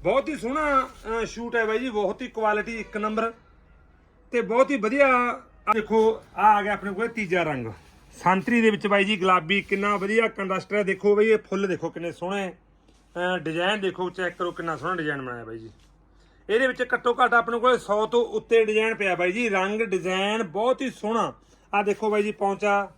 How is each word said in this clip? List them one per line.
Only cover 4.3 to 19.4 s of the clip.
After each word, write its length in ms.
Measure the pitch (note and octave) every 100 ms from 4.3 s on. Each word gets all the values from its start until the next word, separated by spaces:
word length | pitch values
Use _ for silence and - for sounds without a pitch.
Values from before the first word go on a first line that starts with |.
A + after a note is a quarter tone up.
ਤੇ 100 | A#3+
ਬਹੁਤ 300 | G3 A#3 C4
ਹੀ 60 | C4+
ਵਧੀਆ। 300 | G3+ C4+ C#4
ਆਹ 680 | B3 A#3+ B3+ - _ -
ਦੇਖੋ 500 | A3 G#3+ A3 A3 A3 - -
ਆਹ 180 | G3+ G#3
ਆ 60 |
ਗਿਆ 120 | G3+
ਆਪਣੇ 200 | G3 G3
ਕੋਲ 140 | F#3+ A3+
ਤੀਜਾ 360 | A3+ G3+ F3+
ਰੰਗ 240 | E3 C#3 A2+ G2 - - - -
ਸੰਤਰੀ 380 | F3 F#3+ F#3+ A#3+
ਦੇ 80 | A3+
ਵਿੱਚ 180 | G#3 G#3
ਬਾਈ 160 | G3+
ਜੀ, 140 | G3 G#3+
ਗੁਲਾਬੀ, 440 | F#3 F#3 D#3+ G3
ਕਿੰਨਾ 360 | - G3 G3+ G3+
ਵਧੀਆ 300 | G3 A3 A3
ਕੰਟਰਾਸਟ 460 | A3 G3 F#3 -
ਹੈ। 100 | G3+
ਦੇਖੋ 320 | F#3+ F#3+ G#3 G#3
ਬਾਈ 100 | A3
ਇਹ 120 | G#3+
ਫੁੱਲ 300 | - F#3+ G3
ਦੇਖੋ 220 | E3+ E3
ਕਿੰਨੇ 220 | E3 E3+
ਸੋਹਣੇ, 380 | D#3 F3 G3+ F#3+
ਅਹ, 880 | D#3+ _ _ _ _ _ - F3+ F3+
ਡਿਜ਼ਾਈਨ 440 | D#3 D#3+ F3+ G#3+
ਦੇਖੋ, 280 | F#3+ F3+ F3+
ਚੈੱਕ 280 | F3+ F3+ E3+
ਕਰੋ 140 | F3
ਕਿੰਨਾ 260 | F3 E3+ D#3
ਸੋਹਣਾ 180 | D#3+ F#3
ਡਿਜ਼ਾਈਨ 260 | D3+ C#3+
ਬਣਾਇਆ 240 | B2+ A#2+ A2+
ਬਾਈ 120 | A2+
ਜੀ। 120 | A2+ - _ _ _ _ _ _ -
ਇਹਦੇ 180 | G#3+ C4
ਵਿੱਚ 160 | B3 B3
ਘੱਟੋ 240 | B3 B3 A#3+
ਘੱਟ 100 | B3
ਆਪਣੇ 260 | A#3 A3+ A#3
ਕੋਲ 200 | A#3 A#3+
ਸੌ 260 | - G#3 G#3+
ਤੋਂ 200 | A#3+ A#3+
ਉੱਤੇ 400 | G#3 - A3+ A3
ਡਿਜ਼ਾਈਨ 300 | G#3+ A3 A3+
ਪਿਆ 200 | G3+ F3
ਬਾਈ 160 | F3+
ਜੀ। 180 | G3